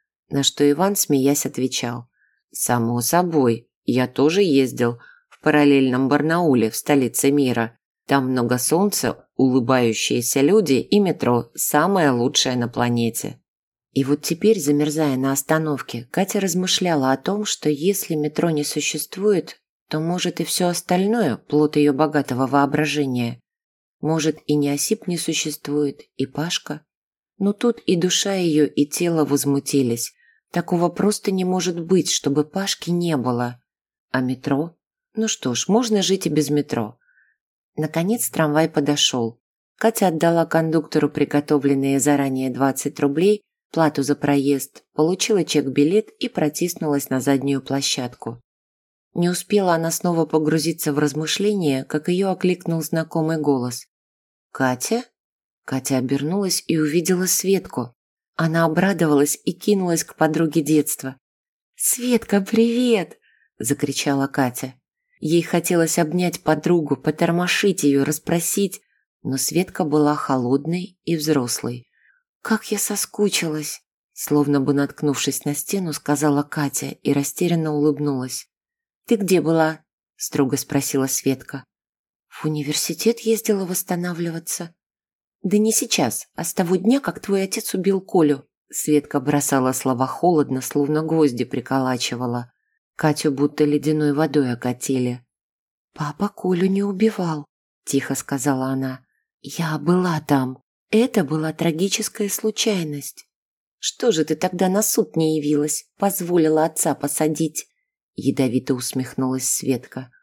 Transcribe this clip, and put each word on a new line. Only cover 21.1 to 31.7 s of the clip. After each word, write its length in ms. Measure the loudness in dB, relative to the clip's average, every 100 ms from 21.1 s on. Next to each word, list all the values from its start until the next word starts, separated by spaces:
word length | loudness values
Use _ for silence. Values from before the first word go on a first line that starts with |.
| 2 0 -2
плод 400 | -2 2 2 4
ее 160 | 2
богатого 540 | 4 2 0 -2 -2 2
воображения. 920 | 2 2 0 -2 -2 -2 -2 -4 -6 _ _ _ _ _ _
Может, 380 | -2 0 0 -2 0
и 100 | 0
Неосип 520 | 2 -2 -2 -4 -2
не 100 | -6
существует, 840 | -4 -4 -4 -8 -4 -2 -2 -4 -16 -6
и 120 | -6
Пашка. 540 | -4 -4 -4 -8 -12 _ _ _ _ _ -4
Но 140 | -2
тут 260 | 0 0 0
и 160 | 0 0
душа 380 | 2 0 -2
ее, 320 | 0 2 4 2
и 200 | 2 -2
тело 400 | 0 -2 0 2
возмутились. 880 | 0 0 -2 0 0 0 -2 -6 _ _ _ _
Такого 380 | -6 -2 0 0
просто 420 | 0 0 0 -2
не 120 | -2
может 400 | 0 0 -2